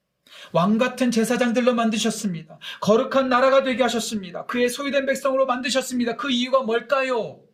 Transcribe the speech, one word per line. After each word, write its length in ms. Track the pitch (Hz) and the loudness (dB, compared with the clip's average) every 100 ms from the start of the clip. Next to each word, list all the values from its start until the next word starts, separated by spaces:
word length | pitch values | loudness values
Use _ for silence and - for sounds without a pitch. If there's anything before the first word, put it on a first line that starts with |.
| _ _ _ - - | _ _ _ -20 -2
왕 260 | 165 190 226 | 0 2 2
같은 320 | 247 254 247 | 0 0 0
제사장들로 640 | 226 220 240 240 240 247 | 2 0 2 2 2 2
만드셨습니다. 840 | 233 226 214 226 214 208 165 - - - - | 2 0 0 -2 -2 -4 -6 -10 -18 -18 -4
거룩한 480 | 196 226 262 269 262 | 2 4 4 0 2
나라가 340 | 247 262 269 | 4 4 4
되게 200 | 269 240 | 2 0
하셨습니다. 640 | 240 240 - 214 180 - - | 0 0 -4 -8 -8 -10 -6
그의 220 | 240 247 | -2 0
소유된 380 | 247 277 277 269 | -2 -2 -2 -2
백성으로 400 | 262 277 262 262 | -2 0 0 0
만드셨습니다. 680 | 247 262 262 254 254 233 226 | -2 -2 -2 -2 -2 -2 -4
그 140 | 277 | -2
이유가 320 | 240 254 262 | -2 0 0
뭘까요? 800 | 226 233 233 269 262 240 165 - _ | 0 -2 0 -2 0 -2 -4 -10 _